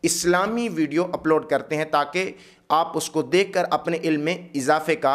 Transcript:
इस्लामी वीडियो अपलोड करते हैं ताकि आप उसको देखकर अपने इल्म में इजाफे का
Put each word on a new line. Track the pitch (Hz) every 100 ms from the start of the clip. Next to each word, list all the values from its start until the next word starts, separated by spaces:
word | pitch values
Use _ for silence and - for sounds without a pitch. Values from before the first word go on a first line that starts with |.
| 165
इस्लामी | - 175 180 202 233 233
वीडियो | 160 151 147 180
अपलोड | 147 156 156 -
करते | 139 117 151
हैं | 156
ताकि | 151 143 180 190 - - - _
आप | 156 170 160
उसको | - 156 127
देखकर | 175 190 190 170
अपने | 147 165 165
इल्म | 165 151
में | 151 180 - 143
इजाफे | 131 156 156 156
का | 139